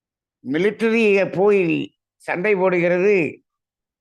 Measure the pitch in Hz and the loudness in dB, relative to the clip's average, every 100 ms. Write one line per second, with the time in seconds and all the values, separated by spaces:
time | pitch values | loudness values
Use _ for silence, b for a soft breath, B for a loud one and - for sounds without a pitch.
0 | _ _ _ _ 120 151 202 208 226 226 | _ _ _ _ -8 -2 -2 -2 -2 2
1 | 214 196 185 175 202 202 170 151 - _ | 2 2 0 0 2 2 0 -2 -6 _
2 | _ _ - 160 202 196 185 180 175 175 | _ _ -8 -4 -2 0 0 0 0 0
3 | 196 202 143 - _ _ _ _ _ _ | 2 2 0 -6 _ _ _ _ _ _